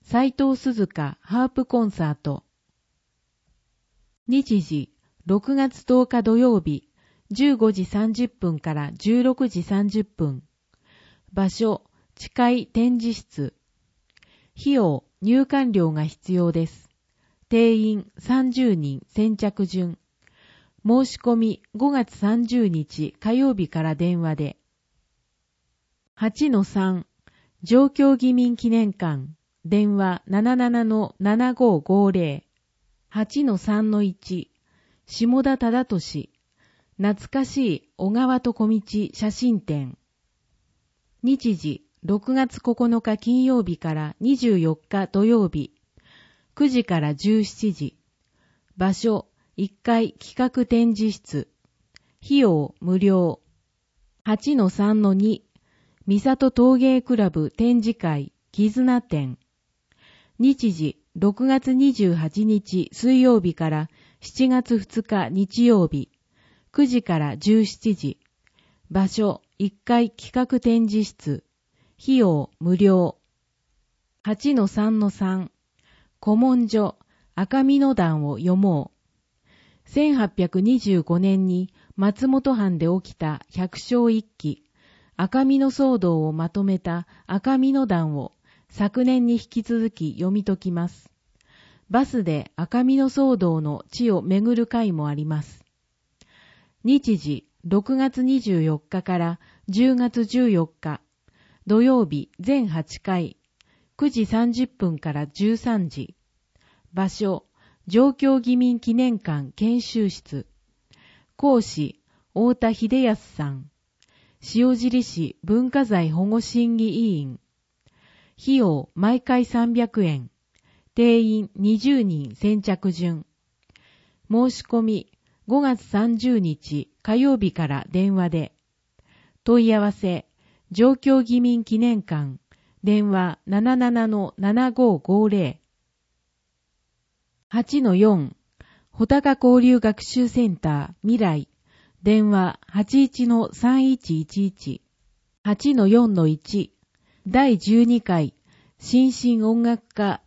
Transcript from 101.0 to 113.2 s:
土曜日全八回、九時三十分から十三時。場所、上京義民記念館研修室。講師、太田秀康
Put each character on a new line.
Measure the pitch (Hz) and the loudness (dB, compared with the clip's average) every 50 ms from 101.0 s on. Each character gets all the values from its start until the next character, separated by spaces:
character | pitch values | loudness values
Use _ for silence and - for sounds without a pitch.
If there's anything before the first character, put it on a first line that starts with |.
| _ _ _ _ _ _ _ _ _ _ _ _ _ | _ _ _ _ _ _ _ _ _ _ _ _ _
土 | 196 208 220 | 0 2 4
曜 | 240 262 262 247 220 | 4 4 4 2 2
日 | 151 147 147 - - _ - | 0 -2 -6 -8 -10 _ -8
全 | 180 214 277 277 247 202 | -4 -2 -2 0 -2 -2
八 | 156 160 156 - - - | -4 -6 -6 -8 -12 -12
回、 | - - 190 180 165 - - _ _ _ _ _ _ _ _ _ _ _ _ | -6 -4 -4 -4 -4 -6 -10 _ _ _ _ _ _ _ _ _ _ _ _
九 | - 285 294 | -4 -4 -2
時 | - 233 214 | -2 -2 -2
三 | - 220 220 233 240 | -2 0 0 0 0
十 | 233 240 254 254 | 0 -2 -4 -6
分 | _ - 196 180 165 147 | _ -4 -4 -4 -4 -4
か | - 160 143 | -6 -6 -6
ら | 147 151 | -6 -8
十 | 147 - - 196 214 226 220 | -8 -6 -4 -2 -2 -2 -2
三 | - 247 226 208 180 156 | -2 -4 -2 -2 -4 -4
時。 | - 143 131 - - _ _ _ _ _ _ _ _ _ _ _ _ _ _ _ - | -8 -10 -12 -14 -16 _ _ _ _ _ _ _ _ _ _ _ _ _ _ _ -6
場 | 185 190 190 | -4 -4 -4
所、 | - - 214 196 185 - - _ _ _ _ _ _ _ _ 185 | -4 -4 -4 -4 -4 -4 -8 _ _ _ _ _ _ _ _ 0
上 | 175 226 254 277 254 | 2 4 4 4 2
京 | - 277 269 269 262 | 2 0 2 2 2
義 | 233 240 247 247 | 0 0 0 2
民 | 247 247 247 226 | 2 0 0 -2
記 | - 233 226 | -2 -2 0
念 | 240 254 254 233 196 | 0 0 0 -2 -4
館 | - - 156 147 139 131 - | -4 -6 -6 -6 -6 -8 -6
研 | - 208 220 240 247 | -4 -2 0 0 0
修 | 233 - - 233 214 196 | -2 -4 -4 -2 -2 -2
室。 | - - - - - 139 - _ _ _ _ _ _ _ _ _ _ _ _ _ _ _ _ _ _ - | -4 -8 -12 -14 -12 -12 -12 _ _ _ _ _ _ _ _ _ _ _ _ _ _ _ _ _ _ -2
講 | - 285 269 240 | 2 2 4 2
師、 | 214 - - 151 151 - - _ _ _ _ _ _ _ - | 2 -2 -4 -6 -6 -6 -8 _ _ _ _ _ _ _ -4
太 | 220 226 247 247 | 0 0 0 0
田 | - - 226 220 | 0 -2 -2 -2
秀 | - 226 214 254 262 262 | -2 -2 -2 0 2 2
康 | 233 214 - | 0 0 -2